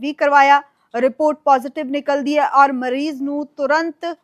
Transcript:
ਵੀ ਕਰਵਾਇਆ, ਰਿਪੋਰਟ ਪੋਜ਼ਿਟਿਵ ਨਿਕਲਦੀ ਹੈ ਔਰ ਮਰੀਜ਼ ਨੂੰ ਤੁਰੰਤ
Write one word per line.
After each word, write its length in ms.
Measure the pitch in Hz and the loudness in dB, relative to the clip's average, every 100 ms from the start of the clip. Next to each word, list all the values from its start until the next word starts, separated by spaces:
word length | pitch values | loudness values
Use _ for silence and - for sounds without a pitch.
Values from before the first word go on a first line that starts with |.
ਵੀ 120 | 277 | -10
ਕਰਵਾਇਆ, 480 | 294 294 285 277 285 285 _ _ | -2 2 4 6 4 2 _ _
ਰਿਪੋਰਟ 440 | 233 254 - 311 302 | -2 -2 0 -2 0
ਪੋਜ਼ਿਟਿਵ 520 | - 269 262 302 269 | 2 0 0 -10 -6
ਨਿਕਲਦੀ 480 | 285 285 285 277 294 | -6 -4 -4 0 0
ਹੈ 120 | 277 | 0
ਔਰ 220 | 269 277 | 2 2
ਮਰੀਜ਼ 500 | 262 254 262 302 269 | 0 -4 -4 -6 -6
ਨੂੰ 240 | 277 285 294 | -6 -6 -8
ਤੁਰੰਤ 600 | - 269 311 330 302 339 330 | -6 -2 -2 -2 -8 -10 -10